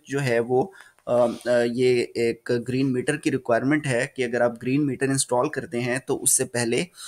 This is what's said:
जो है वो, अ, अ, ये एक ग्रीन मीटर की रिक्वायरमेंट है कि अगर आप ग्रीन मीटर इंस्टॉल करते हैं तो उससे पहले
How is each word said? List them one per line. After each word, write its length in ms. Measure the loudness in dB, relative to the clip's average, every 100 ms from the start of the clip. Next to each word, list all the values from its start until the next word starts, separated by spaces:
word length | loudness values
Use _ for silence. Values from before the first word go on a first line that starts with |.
| -6
जो 100 | -4
है 220 | 0 0
वो, 320 | 2 0 0 -6 -20 _ -2
अ, 40 |
अ, 380 | 2 2 0 0
ये 640 | 2 2 2 2 2 0 0
एक 360 | -2 -2 -2
ग्रीन 340 | -4 -2 -2 0
मीटर 300 | 0 -2 -2
की 140 | -2
रिक्वायरमेंट 560 | -2 0 0 2 0 0
है 280 | -2 -2 -4
कि 60 |
अगर 200 | -2 2
आप 160 | 0 0
ग्रीन 220 | -2 0
मीटर 260 | 0 0 0
इंस्टॉल 420 | 0 0 0 0
करते 300 | -4 -6 -4
हैं 220 | -2 -4
तो 140 | -2
उससे 300 | -2 0 0
पहले 420 | 0 -2 0 -2 -4 -10